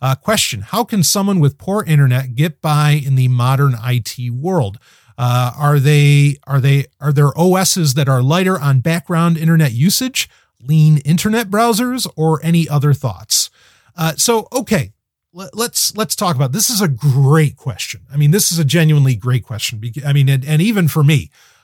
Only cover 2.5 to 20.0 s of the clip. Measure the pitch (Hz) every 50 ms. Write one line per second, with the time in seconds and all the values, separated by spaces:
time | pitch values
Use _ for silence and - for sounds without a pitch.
2.5 | 151 _ - 156 151 147 151 147 147 151 147 139 135 131 127 123 127 123 120 127
3.5 | 135 131 143 143 123 110 107 127 123 123 107 - - - 123 120 120 127 143 180
4.5 | 190 175 120 95 95 - _ _ _ _ _ _ _ - 120 123 123 123 123 123
5.5 | 117 143 147 147 147 143 127 147 151 147 143 143 147 143 143 143 139 - _ -
6.5 | 139 139 120 139 139 139 135 - _ _ - 147 147 139 147 143 - - 165 185
7.5 | 180 185 190 - - 190 165 147 123 147 143 139 135 127 123 131 160 180 190 185
8.5 | 190 185 143 143 135 131 117 165 165 170 147 - 175 165 170 170 165 156 165 165
9.5 | 165 160 156 139 110 117 143 196 - - 254 262 262 - - - _ _ _ _
10.5 | _ _ 110 131 156 160 156 156 156 147 - 147 165 147 - 214 214 233 233 190
11.5 | 196 208 233 240 233 190 254 247 247 254 190 - - - 156 160 156 151 - 160
12.5 | 170 170 160 151 147 139 131 147 139 - - 120 98 - - - - - - -
13.5 | _ _ _ _ _ _ _ _ _ - 165 160 160 - - - 226 220 - -
14.5 | - 285 233 - 220 175 120 95 - _ _ _ _ _ _ _ - 170 190 185
15.5 | - - 202 196 - - - - - 202 214 - - - 214 180 160 127 143 123
16.5 | 127 214 - - 254 190 208 170 135 113 - 147 120 135 139 135 147 160 156 143
17.5 | - - - 135 95 - - - - - - - 135 147 147 147 160 214 - -
18.5 | 170 165 160 131 123 175 165 156 151 147 139 131 127 101 - 123 127 123 98 -
19.5 | 110 104 - - 120 107 107 120 113 147